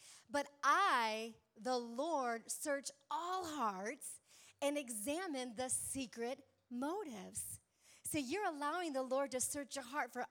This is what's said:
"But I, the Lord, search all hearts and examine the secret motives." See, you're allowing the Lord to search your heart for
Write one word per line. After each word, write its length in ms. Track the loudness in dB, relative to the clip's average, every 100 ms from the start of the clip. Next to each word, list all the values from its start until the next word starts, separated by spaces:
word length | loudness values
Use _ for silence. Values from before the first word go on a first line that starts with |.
| -20 -20 -2
"But 180 | 0 0 2
I, 760 | 6 8 6 6 4 0 -4 -10 _ -6
the 220 | 0 0
Lord, 720 | 0 -2 2 2 2 -2 -4
search 380 | -4 0 -2 -4 -10 -4
all 360 | -2 0 -2 -2
hearts 720 | 0 0 0 -4 -6 -10 -12 _ -20 -20 -2
and 160 | 0 2
examine 800 | -2 -2 0 0 0 -2 -4 -4
the 140 | -2
secret 760 | -2 -2 -4 -4 -4 -4 -4 -10 _ _
motives." 920 | -4 -2 -2 -4 -8 -8 -8 -8 -10 _ _ -20 -10
See, 180 | -2 0
you're 260 | 0 0 0
allowing 460 | 0 0 0 0
the 100 | 0
Lord 280 | 2 2 2
to 100 | 2
search 360 | 0 -2 -4 -6
your 80 |
heart 280 | -4 -2 -2
for 140 | -4 -6